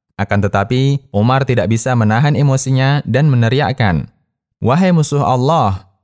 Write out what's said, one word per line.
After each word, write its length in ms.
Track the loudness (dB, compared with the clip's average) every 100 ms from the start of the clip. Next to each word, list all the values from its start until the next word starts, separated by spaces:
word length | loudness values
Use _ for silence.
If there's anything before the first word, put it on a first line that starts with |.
| _
Akan 240 | -8 -2 -2
tetapi, 720 | 0 -2 0 0 0 -2 -4
Umar 320 | 0 2 2
tidak 240 | 0 0 0
bisa 320 | -2 0 0
menahan 400 | 2 2 0 2
emosinya 640 | 0 0 0 0 0 -2
dan 240 | -2 0 2
meneriakkan, 800 | 2 2 0 -2 -2 0 -2 -4 _ _ _ _ _
"Wahai 320 | -2 0 2
musuh 320 | 2 0 -2 0
Allah, 640 | 0 0 0 0 -4 -10 _